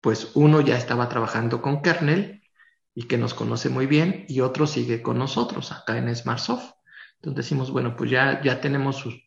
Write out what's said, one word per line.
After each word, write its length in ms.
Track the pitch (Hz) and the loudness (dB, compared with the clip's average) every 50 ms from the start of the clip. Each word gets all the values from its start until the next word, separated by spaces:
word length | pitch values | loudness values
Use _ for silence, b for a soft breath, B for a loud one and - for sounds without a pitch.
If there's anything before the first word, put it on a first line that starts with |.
pues 300 | - 117 110 - - - - | 2 0 0 0 -4 -2 2
uno 240 | 139 147 151 156 151 | 6 8 8 8 8
ya 180 | 143 135 123 | 6 4 2
estaba 300 | 120 120 - 123 120 120 | 0 0 -2 -2 -2 -2
trabajando 540 | 120 - 123 113 113 - 113 117 117 120 120 | 0 0 -2 -2 -2 -2 -2 -2 -2 -2 -2
con 200 | - 135 143 147 | -2 -2 -2 2
Kernel 600 | - 180 160 - 156 147 156 190 208 - - - _ _ b b b b b b _ _ _ | 2 2 2 2 2 2 2 2 0 -4 -10 -18 _ _ b b b b b b _ _ _
y 100 | 120 120 | -12 -4
que 140 | - 127 | -2 0
nos 160 | 120 117 117 - | 0 0 -2 -4
conoce 360 | - 110 117 117 117 - 131 | -4 -4 -4 -4 -2 -2 -2
muy 160 | 127 127 131 | 0 0 2
bien, 400 | 135 151 151 160 180 190 - - | 4 4 4 4 4 0 -4 -6
y 140 | - 131 131 | -4 0 0
otro 260 | 127 127 131 - 151 | 0 0 2 0 0
sigue 340 | 147 - 127 120 123 117 117 | 0 2 -2 -2 -2 -2 -2
con 160 | 120 123 120 | -2 -2 -2
nosotros 540 | 123 131 139 - - 240 233 208 - - - | 0 -2 -2 0 -2 -2 -2 -2 -8 -8 -10
acá 260 | - - - - 113 | -12 -10 -6 -4 -4
en 160 | 117 123 120 117 | -2 -2 -2 -4
Smartsoft. 600 | 117 - 120 120 120 - - - 247 - - - _ B B B B B B B | -4 -4 -4 -4 -4 -2 -4 -4 -6 -6 -14 -20 _ B B B B B B B
Entonces 300 | _ - 151 135 135 123 | _ -10 -8 -6 -6 -4
decimos, 260 | - 151 135 127 131 | -2 -2 -2 -2 -2
"Bueno, 240 | 135 127 123 120 120 | -2 -2 -2 -2 -4
pues 160 | 117 120 113 | -4 -2 0
ya, 300 | 127 127 135 139 135 135 | 2 2 4 2 2 0
ya 180 | - 135 127 127 | 0 0 0 0
tenemos 360 | - 143 139 139 135 135 135 | -2 -2 0 0 0 -2 -4
su 160 | - - 120 - - _ | -4 -8 -10 -12 -12 _